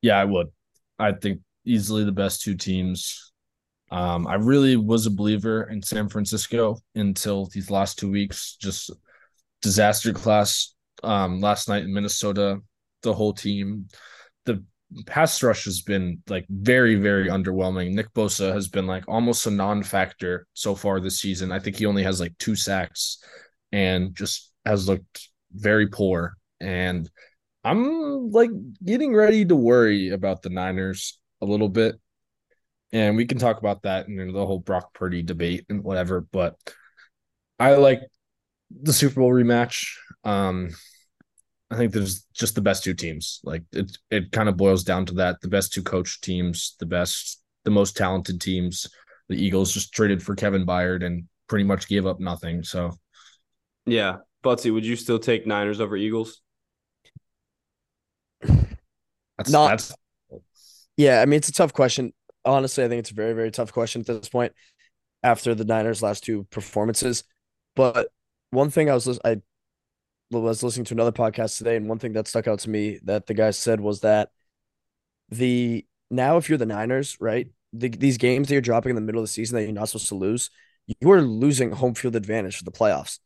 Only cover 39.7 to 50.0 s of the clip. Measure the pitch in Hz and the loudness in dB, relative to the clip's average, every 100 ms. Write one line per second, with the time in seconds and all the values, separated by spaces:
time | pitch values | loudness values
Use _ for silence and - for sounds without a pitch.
39.7 | - - - - - 107 101 95 92 87 | -4 -8 -12 -20 -12 -2 0 0 -2 -6
40.7 | 82 - _ _ _ _ _ _ _ _ | -10 -20 _ _ _ _ _ _ _ _
41.7 | 113 117 104 98 95 _ - 107 - 98 | -2 0 0 -2 -6 _ -6 -4 0 0
42.7 | 95 - 85 85 76 - - - 82 82 | 0 -2 -6 -6 -8 -10 -12 -10 -10 -8
43.7 | - 95 - _ 107 90 - 107 90 98 | -8 -8 -10 _ -4 -2 0 0 2 4
44.7 | 95 90 92 92 90 90 90 95 98 95 | 4 2 -2 -2 0 0 -2 -2 -2 -2
45.7 | - 90 92 87 - - 90 90 85 - | -6 -4 -4 -4 -10 -6 -2 -2 -4 -8
46.7 | _ 82 87 87 - - - _ _ - | _ -6 -2 -2 -4 -10 -14 _ _ 0
47.7 | 104 101 - 95 95 90 92 98 92 90 | 2 2 0 -2 -2 -4 -6 -4 -2 -2
48.7 | 87 - _ _ _ _ 95 95 95 95 | -6 -12 _ _ _ _ -2 0 2 0
49.7 | 101 101 - | -2 -6 0